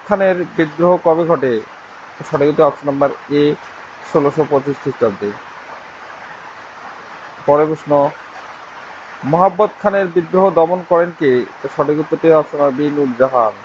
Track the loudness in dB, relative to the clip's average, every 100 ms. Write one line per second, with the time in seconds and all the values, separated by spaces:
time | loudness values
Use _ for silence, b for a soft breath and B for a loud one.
0 | -2 0 2 0 -2 -2 -2 2 2 4
1 | 2 2 2 0 0 -2 -4 -14 -20 -20
2 | -20 -16 -4 0 2 4 2 0 -4 0
3 | 0 -2 -2 2 2 0 -8 -20 -20 -20
4 | -4 0 2 0 2 0 0 -4 -6 -2
5 | -2 -2 -6 -8 -14 -20 -18 -18 -18 -20
6 | -20 -18 -18 -18 -18 -18 -20 -18 -18 -18
7 | -18 -18 -18 -4 2 2 2 -2 0 2
8 | 2 -2 -16 -18 -18 -18 -18 -18 -18 -18
9 | -18 -10 0 2 2 2 0 0 -2 0
10 | 0 -2 0 2 4 4 2 0 0 2
11 | 2 0 2 2 0 -8 -6 -2 0 0
12 | -2 0 4 4 2 0 0 0 -2 0
13 | 0 2 2 4 2 -2